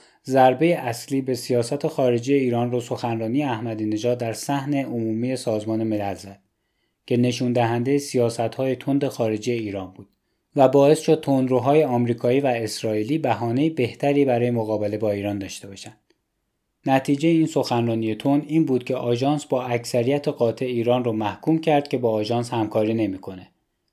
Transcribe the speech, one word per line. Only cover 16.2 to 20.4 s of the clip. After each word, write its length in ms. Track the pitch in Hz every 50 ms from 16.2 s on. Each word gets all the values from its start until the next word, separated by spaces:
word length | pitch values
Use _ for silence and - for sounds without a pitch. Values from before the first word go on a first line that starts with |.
| _ _ _ _ _ _ _ _ _ _ _ _ _
نتیجه 440 | 139 135 135 131 - 143 135 156 165
این 160 | 170 160 160
سخنرانی 680 | 156 - 143 131 - 123 120 117 117 113 113 110 110 110
تند 300 | 110 - 139 139 147 151 151
این 160 | 151 165 156
بود 200 | 135 131 123 120
که 120 | - 131
آژانس 480 | 117 120 120 120 117 131 139 151 143 -
با 180 | - 139 127
اکثریت 640 | 123 123 120 120 120 - - 123 117 127 143 143 143 156
قاطع 380 | 143 -